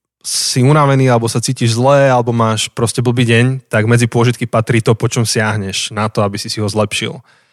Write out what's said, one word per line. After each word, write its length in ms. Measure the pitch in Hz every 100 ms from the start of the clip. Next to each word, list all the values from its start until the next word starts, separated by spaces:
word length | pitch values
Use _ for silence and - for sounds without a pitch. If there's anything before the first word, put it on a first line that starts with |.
| _ _
si 400 | - - - -
unavený, 460 | 123 151 143 135 131
alebo 200 | 120 113
sa 120 | 120
cítiš 360 | 113 131 117
zle, 320 | 113 127 143 139
alebo 240 | 123 120
máš 360 | 117 113 107 -
proste 300 | - 113 -
blbý 220 | 123 120
deň, 200 | 117 117 127 131
tak 200 | - 113
medzi 220 | 107 120 120
pôžitky 400 | 120 120 - 120
patrí 320 | 117 110 117
to, 160 | 120
po 120 | 110 113
čom 160 | -
siahneš 680 | 110 117 110 107 98 95 -
na 160 | 107 107
to, 160 | -
aby 120 | 104 101
si 100 | 113
si 100 | -
ho 80 | 104
zlepšil. 520 | 101 104 - 113 - - _ _